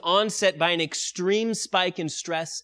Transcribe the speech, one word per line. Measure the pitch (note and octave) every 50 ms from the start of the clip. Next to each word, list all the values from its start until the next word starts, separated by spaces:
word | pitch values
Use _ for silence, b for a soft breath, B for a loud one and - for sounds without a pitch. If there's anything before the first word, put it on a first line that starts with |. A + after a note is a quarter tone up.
onset | - E3 F#3 G3+ G#3+ G#3+ - - G#3 F#3 F#3 D3+
by | E3 F3
an | F3 E3
extreme | D#3+ D#3 - - - - - F#3 F3+ F#3+ G3+ G#3+ A3+ A3+ A3
spike | - - - - F#3 F3+ F3+ F3+ -
in | D#3+ D3+
stress | - - - E3+ E3 D#3+ E3 D#3+ - -